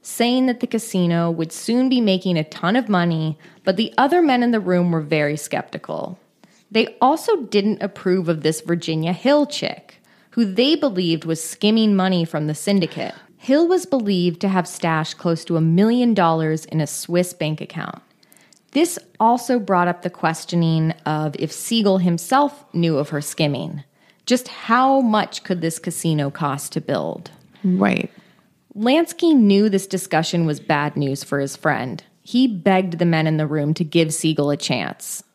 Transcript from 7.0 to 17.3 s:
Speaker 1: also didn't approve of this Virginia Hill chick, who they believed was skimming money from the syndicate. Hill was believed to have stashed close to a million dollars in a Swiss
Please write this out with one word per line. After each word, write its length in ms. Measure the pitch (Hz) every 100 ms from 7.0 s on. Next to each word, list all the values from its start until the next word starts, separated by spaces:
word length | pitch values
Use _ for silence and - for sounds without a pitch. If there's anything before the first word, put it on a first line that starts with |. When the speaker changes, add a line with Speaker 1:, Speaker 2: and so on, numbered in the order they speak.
Speaker 1:
also 340 | 254 320 - 403
didn't 400 | 214 202 202 208
approve 460 | 202 - 185 185 170
of 120 | 160
this 200 | 156 156
Virginia 500 | - 170 156 160 160
Hill 320 | 180 254 294 294
chick, 560 | - 160 - - _ _ _ _
who 140 | - 214
they 300 | 190 262 320
believed 500 | 294 185 175 160 165
was 180 | 156
skimming 520 | - - 208 226 220 196
money 280 | 185 180 160
from 220 | 156 151
the 80 | 151
syndicate. 580 | - 202 165 - - - _ _
Hill 300 | - 277 339
was 180 | 370 370
believed 540 | 269 208 185 175 165
to 60 | 196
have 200 | 190 165
stashed 500 | - 170 160 160 -
close 260 | 175 165 -
to 120 | 165
a 40 |
million 520 | 160 165 220 240 240
dollars 520 | 202 170 160 160 156 -
in 140 | 156
a 80 | 147
Swiss 460 | - - 175 175